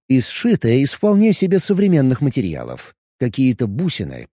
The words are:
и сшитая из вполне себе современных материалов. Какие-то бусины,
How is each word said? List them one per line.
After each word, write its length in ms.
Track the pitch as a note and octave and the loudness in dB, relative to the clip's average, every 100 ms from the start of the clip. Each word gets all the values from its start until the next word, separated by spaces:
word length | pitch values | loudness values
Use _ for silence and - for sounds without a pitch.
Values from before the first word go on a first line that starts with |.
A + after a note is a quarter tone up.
| - | 0
и 120 | C3 | 0
сшитая 560 | - - A#3+ G#3+ A#2 B2 | 0 -4 0 0 2 2
из 160 | C#3 | 0
вполне 400 | - G#3 G3+ A3 | 0 2 4 4
себе 260 | F#3+ F#3+ F#3 | 2 2 0
современных 640 | - F#3+ G3+ E3 C3 B2+ | 0 0 2 4 2 2
материалов. 760 | C#3 C3 F#2+ C#2+ A#1+ B1+ - _ _ _ | 0 -2 -4 -6 -10 -14 -16 _ _ _
Какие-то 480 | B2 C3+ C3 A2 A2+ | -6 0 0 0 -4
бусины, 600 | G#2+ F3+ - D#2 B1 A#1+ | -2 -4 -4 -8 -10 -18